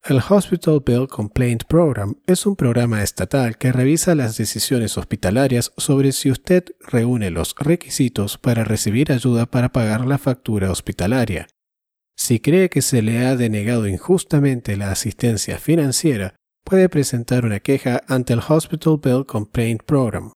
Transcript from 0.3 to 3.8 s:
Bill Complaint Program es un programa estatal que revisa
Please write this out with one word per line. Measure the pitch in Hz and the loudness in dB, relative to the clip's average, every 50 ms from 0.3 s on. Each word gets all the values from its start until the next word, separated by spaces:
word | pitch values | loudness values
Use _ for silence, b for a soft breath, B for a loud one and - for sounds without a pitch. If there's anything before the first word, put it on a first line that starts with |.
| 196 208 185 - - 175 - - 156 147 131 | 2 2 2 0 -4 -2 0 2 2 2 2
Bill | - 120 120 131 131 | 2 0 0 0 -4
Complaint | - - 107 104 _ - 127 123 120 117 - | -6 -8 -8 -4 _ 0 0 0 0 -2 -4
Program | _ 151 160 175 156 123 107 101 98 - _ _ | _ 2 2 4 2 0 -2 -4 -6 -6 _ _
es | - 185 185 - | 0 0 2 2
un | 208 202 | -2 -2
programa | - 151 123 117 123 120 120 113 104 101 | 0 0 0 2 2 0 0 0 0 -2
estatal | - - - 117 - - 139 127 117 113 _ | -4 -4 -4 -6 -2 0 0 0 0 -2 _
que | - 127 127 | -2 0 0
revisa | 127 | 2